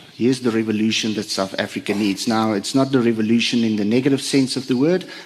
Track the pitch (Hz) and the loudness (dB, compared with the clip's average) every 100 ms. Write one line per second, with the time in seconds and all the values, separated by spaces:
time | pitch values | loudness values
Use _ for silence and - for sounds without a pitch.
0 | - - 117 131 123 113 113 107 110 107 | -18 -2 0 2 0 0 0 0 0 0
1 | 113 104 101 - 95 - 104 - - 101 | -2 -2 -4 -4 -4 -4 -6 -6 -4 0
2 | 107 95 - 113 110 104 101 135 131 135 | 0 -2 -2 0 0 0 0 0 2 2
3 | 117 113 107 117 113 123 113 107 104 120 | 2 2 2 2 2 0 0 0 2 2
4 | 135 135 - 139 127 - - 123 147 185 | 2 0 0 0 0 -2 -2 0 2 0
5 | 185 - | -2 -16